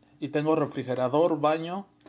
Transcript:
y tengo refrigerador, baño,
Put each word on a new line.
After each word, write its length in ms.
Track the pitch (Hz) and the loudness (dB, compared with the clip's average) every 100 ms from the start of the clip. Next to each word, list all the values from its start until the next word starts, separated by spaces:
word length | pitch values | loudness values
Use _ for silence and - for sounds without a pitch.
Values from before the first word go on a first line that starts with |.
| _ - | _ -12
y 80 | 147 | -4
tengo 260 | 147 151 156 | -2 2 2
refrigerador, 840 | 143 139 127 123 127 147 170 156 | 0 -4 -4 -2 2 2 2 2
baño, 460 | 147 160 165 190 - _ | 0 0 -4 -8 -12 _